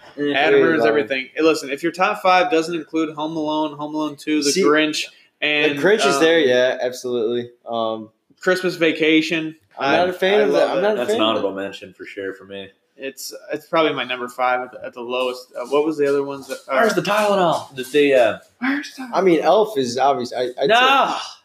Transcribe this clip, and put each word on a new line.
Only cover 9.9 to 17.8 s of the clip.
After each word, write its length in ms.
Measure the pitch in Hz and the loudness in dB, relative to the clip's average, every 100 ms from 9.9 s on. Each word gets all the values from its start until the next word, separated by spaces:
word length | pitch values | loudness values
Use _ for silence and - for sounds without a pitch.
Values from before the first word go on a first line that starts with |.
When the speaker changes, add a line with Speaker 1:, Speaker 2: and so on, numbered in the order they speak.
| 156 | 2
Speaker 3:
not 100 | 180 | 0
Speaker 2:
I, 20 | |
Speaker 3:
a 40 | |
fan 260 | 180 185 208 | 0 0 2
Speaker 2:
I 20 | |
Speaker 3:
of 80 | 208 | 2
that. 40 | - - | 2 2
Speaker 2:
love 40 | |
Speaker 3:
I'm 60 | - | 0
Speaker 2:
it. 20 | |
Speaker 3:
not 120 | 202 | 0
a 20 | 208 | 0
Speaker 1:
That's 120 | 117 | 0
Speaker 3:
fan 40 | 160 | 0
Speaker 1:
an 40 | |
Speaker 3:
of 60 | 110 | 0
Speaker 1:
honorable 260 | 107 98 95 | 0 -4 -4
Speaker 3:
that. 60 | |
Speaker 1:
mention 320 | 98 92 95 | -8 -10 -18
for 120 | 87 92 | -18 -16
sure 280 | - 98 | -12 -10
for 120 | 92 95 | -12 -14
me. 240 | 98 95 _ _ - | -16 -16 _ _ -16
Speaker 2:
It's, 360 | 135 - - - - | -14 -14 -14 -16 -12
it's 140 | 147 - | -12 -4
probably 260 | 170 156 | 0 0
my 100 | 139 | 0
number 240 | 123 127 123 | -6 -6 -8
five 340 | - 127 127 | -2 0 0
at 100 | 127 | -4
the, 140 | - 127 | -12 -16
at 80 | |
the 80 | 123 | -12
lowest. 460 | 120 127 127 123 - 123 | -6 -4 -4 -6 -12 -12
Uh, 80 | 120 | -2
what 180 | 143 151 | 0 0
was 120 | 147 | 0
the 100 | 143 | 0
other 160 | 143 | 0
ones? 240 | 139 139 131 | -2 -8 -12
That, 100 | 127 - | -12 -4
uh, 60 | 135 | 0
Speaker 1:
Where's 180 | 226 | 2
the 80 | 180 | 2
Tylenol? 720 | 165 208 208 196 175 135 - | 0 0 2 2 2 0 -4
The, 80 | 135 | -10